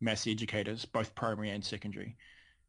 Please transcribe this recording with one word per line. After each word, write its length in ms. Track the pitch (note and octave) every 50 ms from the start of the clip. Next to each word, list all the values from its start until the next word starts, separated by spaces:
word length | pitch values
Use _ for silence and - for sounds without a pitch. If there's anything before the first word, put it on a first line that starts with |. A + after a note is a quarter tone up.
maths 280 | A2+ A#2 A2 G#2 - A#2
educators, 560 | A2 G#2+ A#2 G#2 - G#2+ G2+ G2+ A2 A#2 -
both 280 | - _ A#2 A2 - -
primary 340 | - - A#2 A2 G#2 G#2+ G#2
and 140 | G2+ G#2 G2+
secondary. 520 | - - G2+ - G#2 G2 - G2+ A#2 A2+ - - - - - - - - _ _